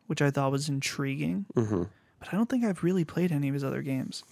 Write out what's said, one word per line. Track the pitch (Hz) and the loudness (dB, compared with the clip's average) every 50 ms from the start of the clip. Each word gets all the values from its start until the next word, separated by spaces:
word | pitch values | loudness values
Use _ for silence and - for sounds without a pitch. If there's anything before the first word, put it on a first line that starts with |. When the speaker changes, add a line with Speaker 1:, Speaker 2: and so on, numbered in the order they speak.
| _ | _
Speaker 1:
which | - 151 - | -4 0 2
I | 147 139 | 2 2
thought | 139 143 139 135 | 2 2 2 2
was | 139 139 147 151 | 2 0 0 0
intriguing. | 139 135 - - - - 139 139 135 147 147 160 180 202 196 - - | -2 -2 -2 -4 -2 -2 -2 -2 -2 -2 -2 -2 -2 -2 -4 -2 0
Speaker 2:
Mm-hmm. | 123 113 107 107 87 92 104 - _ _ _ _ - | 0 2 2 2 0 0 -2 -6 _ _ _ _ -16
Speaker 1:
But | - - 175 | -10 -4 0
I | |
don't | 202 233 - | 0 2 2
think | 269 247 240 | 2 2 2
I've | 214 180 - 170 | 2 0 2 2
really | 175 185 185 156 | 2 2 2 0
played | - - 170 180 180 | 0 0 0 0 2
any | 156 143 143 | 2 2 0
of | 135 139 | 0 0
his | 139 139 | 0 -2
other | 135 135 135 143 | -2 -2 -2 -2
games. | 139 135 131 - - - - - - | -2 -2 -2 -4 -6 -8 -10 -14 -12